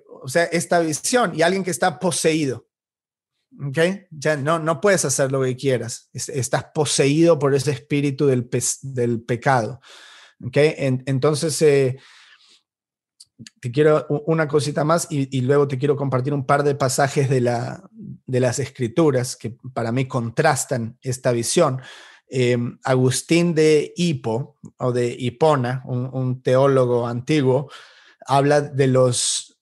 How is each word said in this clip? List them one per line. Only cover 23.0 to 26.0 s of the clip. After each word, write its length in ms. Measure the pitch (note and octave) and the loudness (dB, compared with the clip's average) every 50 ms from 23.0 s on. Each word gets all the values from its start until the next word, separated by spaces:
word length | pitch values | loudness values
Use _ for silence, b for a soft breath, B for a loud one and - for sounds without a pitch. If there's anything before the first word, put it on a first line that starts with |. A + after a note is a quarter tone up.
| B2+ C3 B2+ - - - E3 E3+ E3+ F3 D#3+ | 2 2 0 -2 0 2 2 2 2 2 2
de 380 | D#3 D#3 D#3 D#3 D3 D3+ - - | 2 4 4 4 4 2 0 -4
Hippo, 600 | F3+ F3 E3+ D3 B2+ - A2+ A2+ B2 C3+ - _ _ - - - | -2 -2 -2 -2 -2 -4 -4 -4 -4 -4 -8 _ _ -20 -20 -10
o 160 | - C#3 B2+ A#2+ | -6 -4 -2 -2
de 200 | B2 A#2+ A#2+ A#2+ - | 0 -2 -2 -4 -6
Hipona, 640 | C3 A#2+ A#2 - D#3+ D#3 D3 C3+ B2 A#2+ B2+ C3 - | -6 -8 -2 2 2 2 2 2 0 -2 -6 -6 -8
un, 260 | - B2+ B2 | -8 -6 -6